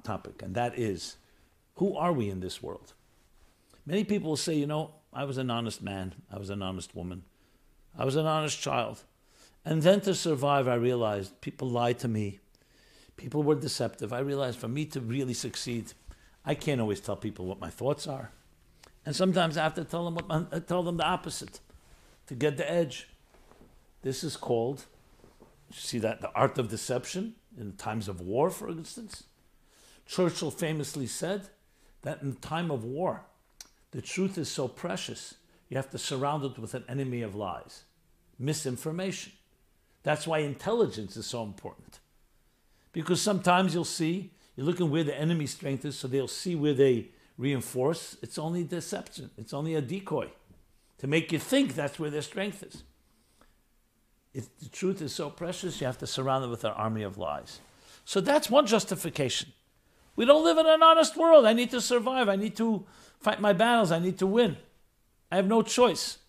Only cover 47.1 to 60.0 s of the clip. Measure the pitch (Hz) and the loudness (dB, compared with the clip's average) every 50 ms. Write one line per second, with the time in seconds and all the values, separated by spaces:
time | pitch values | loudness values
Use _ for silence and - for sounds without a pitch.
47.1 | - _ _ _ _ - 120 143 139 127 117 - - 127 127 147 170 165 - - | -12 _ _ _ _ -4 -2 -2 0 -2 -4 -4 -2 0 0 0 0 -2 -6 -12
48.1 | - - - 113 - - 151 160 170 180 170 - 180 170 160 - - - - - | -14 -14 -14 -10 -8 -6 -4 -4 -2 -2 -4 -4 -6 -6 -6 -6 -8 -8 -10 -12
49.1 | - - 131 - - - 110 - - 139 151 165 160 156 139 117 175 202 196 - | -14 -16 -16 -14 -14 -16 -12 -8 -6 -4 -4 -2 -2 -2 -2 -2 -6 -8 -6 -4
50.1 | 160 135 90 76 - - _ - - - _ _ _ _ _ _ _ - - 139 | -4 -4 -4 -6 -10 -18 _ -20 -20 -20 _ _ _ _ _ _ _ -8 -4 0
51.1 | 151 165 - - 170 143 - - 254 277 277 202 - 160 143 139 - - 156 151 | 0 0 0 0 -2 -4 0 2 2 4 4 2 0 -2 -4 -4 -4 -4 -6 -4
52.1 | 147 151 139 - - 190 196 208 - - - - - - - - _ _ _ _ | -4 -4 -6 -6 -6 -4 -4 -4 -6 -8 -14 -18 -18 -20 -20 -20 _ _ _ _
53.1 | _ _ _ _ _ _ - _ _ _ _ _ _ _ _ _ _ _ _ _ | _ _ _ _ _ _ -20 _ _ _ _ _ _ _ _ _ _ _ _ _
54.1 | _ _ _ _ - 135 110 - _ - 156 120 - - 190 185 190 190 160 127 | _ _ _ _ -10 -10 -10 -10 _ -20 -20 -16 -8 -4 -2 -2 -2 -2 -4 -6
55.1 | - - 160 143 - - 170 170 180 - - 175 151 - 143 127 123 - 123 110 | -6 -6 -6 -8 -8 -8 -8 -6 -6 -6 -6 -8 -6 -4 -4 -4 -4 -4 -6 -6
56.1 | - 135 131 135 131 135 131 120 120 107 - 110 104 - 107 110 110 110 107 98 | -4 -2 0 2 2 2 0 -2 -4 -2 -2 -2 -2 0 0 0 0 -2 -2 -4
57.1 | 95 98 92 76 73 69 - - - - - - - - - - - - - - | -6 -4 -4 -4 -4 -4 -8 -12 -16 -20 -20 -20 -20 -20 -20 -20 -20 -20 -12 -2
58.1 | - 196 170 - 285 302 302 - 226 285 294 208 226 208 - - 190 - - 165 | -2 0 4 4 4 4 4 6 6 4 6 6 4 2 2 0 -4 -4 -4 -4
59.1 | - - 139 120 - - - - - _ _ _ _ _ _ _ _ _ | -2 -2 -2 0 -2 -4 -6 -8 -12 _ _ _ _ _ _ _ _ _